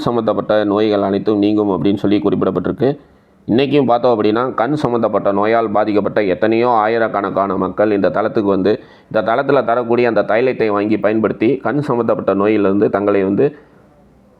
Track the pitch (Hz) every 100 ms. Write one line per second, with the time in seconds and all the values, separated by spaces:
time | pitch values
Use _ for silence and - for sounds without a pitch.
0 | 135 117 113 101 95 107 104 101 110 104
1 | 98 98 104 104 101 107 104 92 95 101
2 | 101 104 80 92 95 92 90 92 120 147
3 | - _ _ _ - 107 139 143 127 120
4 | 127 113 107 107 131 - 120 151 - 120
5 | 110 101 101 98 104 113 113 104 107 104
6 | 101 98 104 87 110 113 123 113 107 113
7 | 110 101 98 92 98 95 92 90 107 101
8 | 95 95 107 - 101 95 92 107 - -
9 | - 110 104 120 139 139 113 117 113 120
10 | 120 107 98 107 131 117 113 101 104 107
11 | 101 110 104 101 110 135 - 143 143 120
12 | 113 98 98 98 104 110 98 101 110 101
13 | 104 101 95 101 139 - - - - _
14 | _ _ _ _